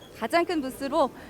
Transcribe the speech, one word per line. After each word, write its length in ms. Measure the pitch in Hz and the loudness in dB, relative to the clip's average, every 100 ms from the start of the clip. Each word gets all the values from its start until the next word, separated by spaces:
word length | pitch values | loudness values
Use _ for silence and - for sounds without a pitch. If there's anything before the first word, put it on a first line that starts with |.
| - - | -18 -6
가장 280 | 220 339 339 | 2 2 2
큰 160 | 330 | 0
부스로 480 | 262 - 269 320 262 - | -2 -6 -2 2 2 0